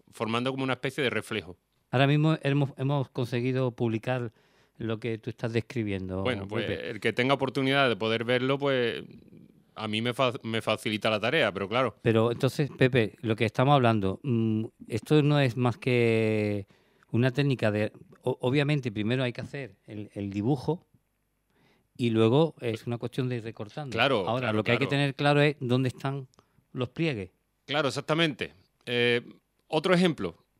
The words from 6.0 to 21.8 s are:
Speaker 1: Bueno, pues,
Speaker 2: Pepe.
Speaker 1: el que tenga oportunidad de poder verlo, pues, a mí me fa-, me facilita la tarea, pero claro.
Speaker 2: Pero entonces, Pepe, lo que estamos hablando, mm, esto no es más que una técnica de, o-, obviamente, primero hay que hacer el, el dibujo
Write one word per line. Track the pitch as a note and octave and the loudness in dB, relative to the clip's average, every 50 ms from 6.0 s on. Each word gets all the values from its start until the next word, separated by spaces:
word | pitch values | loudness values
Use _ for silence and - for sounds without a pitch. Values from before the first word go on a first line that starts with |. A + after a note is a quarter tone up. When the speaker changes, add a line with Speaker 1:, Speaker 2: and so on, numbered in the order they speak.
| F#2+ F#2 F#2 F#2+ G2 | -6 -4 -4 -4 -2
Speaker 1:
Bueno, | B2+ A#2+ G2+ G2 | -2 -2 -4 -6
pues, | G2 G#2 G#2+ G#2 | -6 -6 -6 -4
Speaker 2:
Pepe. | F#2 F#2+ D#2 C2 F#2+ | -4 -6 -6 -8 -8
Speaker 1:
el | A#2 G2 | -8 -4
que | - A#2 G#2 | -2 -2 0
tenga | - B2 C3+ C#3 | 0 2 2 2
oportunidad | B2+ C3+ C3 - C#3+ C3+ C3+ C#3 C#3 C#3 | 2 0 -2 -2 0 0 2 2 4 4
de | B2 A2 | 2 2
poder | F#2+ A2 A2 A2+ A2+ A#2 | 0 0 0 0 0 0
verlo, | A#2 B2+ B2 B2+ C3 C#3 C3+ | 0 0 0 2 0 -2 0
pues, | C#3+ C#3 C3+ B2+ A#2+ A2+ D#2 C#2 - - - - - - - - - - _ _ _ _ - | 0 0 0 2 0 -2 -2 -6 -10 -12 -18 -20 -20 -20 -20 -20 -20 -20 _ _ _ _ -14
a | - G#2+ | -10 -6
mí | G#2+ G#2+ A2 | -4 -2 -2
me | A2+ B2 A#2+ | 0 0 0
fa-, | - C3+ B2+ A#2 - - | 2 0 0 0 -2 -6
me | A2+ A2+ A2 | -4 -4 -2
facilita | - A2 A2 - - A2+ G#2+ G2+ - A2+ | 0 0 -2 0 0 -4 -2 0 0 0
la | A2 G#2 | 0 0
tarea, | G#2+ B2 D3+ E3 B2 G#2 F2+ | 0 0 2 2 2 2 0
pero | G2 G2 F#2 | -2 -4 -2
claro. | A2 B2+ C3+ A2 - _ | 0 0 0 0 -2 _
Speaker 2:
Pero | - B2 G#2+ A2+ A2+ A#2+ | 0 4 4 4 4 2
entonces, | A#2 - - B2+ - - D3 - - | 2 0 -2 -2 0 0 -4 -2 0
Pepe, | - C3 B2+ C3 B2 A2 F#2+ - - | 2 2 4 4 2 0 0 -2 -6
lo | - A2 A2 | -4 -2 0
que | - A#2+ | 0 0
estamos | G#2+ - - B2+ C#3 D3 | -2 2 2 4 4 6
hablando, | C#3 B2 A#2 A2+ G#2+ F#2+ F#2+ G2+ - - | 6 6 4 4 2 2 0 -2 -4 -4
mm, | C#3 A#2+ A2+ A2+ A2 A2 A2 A2 - _ - - - | -2 0 0 2 0 0 -2 -2 -6 _ -16 -12 -6
esto | A#2 A2 - - D#3 D3+ | -6 -4 0 2 4 4
no | C#3 D3 D3 C#3+ | 6 4 4 4
es | C#3 B2 G#2+ | 2 2 2
más | B2+ B2 B2 - | 0 0 0 0
que | - - B2+ B2 A#2+ A#2 A#2 A2+ A2+ A2 A2 G#2+ G#2+ G#2 G#2 G#2 G2+ G2 _ _ _ _ _ _ _ _ - | -2 -2 0 2 4 4 4 4 2 2 2 2 0 0 0 -2 -4 -6 _ _ _ _ _ _ _ _ -4
una | - A2+ B2+ C3 | 0 2 2 2
técnica | B2+ D3 C#3+ C#3+ B2+ - A#2+ G#2+ | 2 0 0 0 0 0 0 0
de, | G#2 G#2 G#2+ - - - - - - _ | 0 0 -2 -4 -6 -12 -20 -20 -14 _
o-, | - B2+ - - | -4 -4 -4 -2
obviamente, | - B2 C3 D3 C#3+ C#3+ D3+ C#3+ B2 A#2 | 0 0 2 2 2 2 0 0 -2 -4
primero | G2 G#2+ G#2 A2 B2+ C3 C3 | -4 -2 -2 -2 0 -2 -2
hay | B2 | -4
que | A#2 - | -4 -8
hacer | B2 - - C#3+ C3 G2 F#2 _ _ | -10 -10 -10 -12 -12 -14 -16 _ _
el, | - G#2+ G#2+ G2+ - - | -16 -14 -14 -14 -12 -10
el | G#2 G2+ G2 | -8 -8 -6
dibujo | G2 G#2 G2+ B2+ D3+ C3 - D3+ D#3 F#3 _ _ _ _ _ _ _ _ _ _ _ _ _ _ _ _ _ _ _ _ | -4 -2 0 0 0 0 -2 -4 -4 -6 _ _ _ _ _ _ _ _ _ _ _ _ _ _ _ _ _ _ _ _